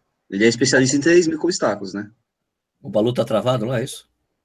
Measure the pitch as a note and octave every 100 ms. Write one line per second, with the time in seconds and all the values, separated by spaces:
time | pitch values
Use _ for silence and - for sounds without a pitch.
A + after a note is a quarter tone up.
0 | _ _ - G2 A2+ A#2 C3+ C3 C3 C#3+
1 | D#3+ F3 D#3+ D#3 E3+ F3 C3 G2+ F#2+ G2
2 | A2+ _ _ _ _ _ _ _ G#2+ G#2
3 | A2+ B2 A#2 A2 A#2+ B2+ G#2+ B2 C3 -
4 | - _ _ _